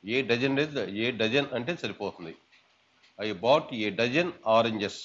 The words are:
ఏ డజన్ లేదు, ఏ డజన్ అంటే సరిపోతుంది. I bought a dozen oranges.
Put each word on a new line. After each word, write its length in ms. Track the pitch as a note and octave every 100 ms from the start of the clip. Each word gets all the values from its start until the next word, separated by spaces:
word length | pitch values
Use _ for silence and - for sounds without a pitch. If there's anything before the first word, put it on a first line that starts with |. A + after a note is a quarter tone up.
| F#2+ B2
ఏ 60 | A#2
డజన్ 260 | A#2+ C3+ C#3
లేదు, 180 | D3+ C#3 F#2+ G2+
ఏ 80 | A#2 A2+
డజన్ 260 | A2 C3+ C3+ B2
అంటే 160 | B2 E3+
సరిపోతుంది. 500 | A#2 G2 G2+ - E2 - _ - _ _ _ _ _ - G#2+
I 40 | F#2+ A2+
bought 240 | D3+ D3 A#2+ G#2+
a 20 | F#2+
dozen 280 | A#2+ C#3+ F3 - A2 A2+
oranges. 400 | A#2 A2 G2+ -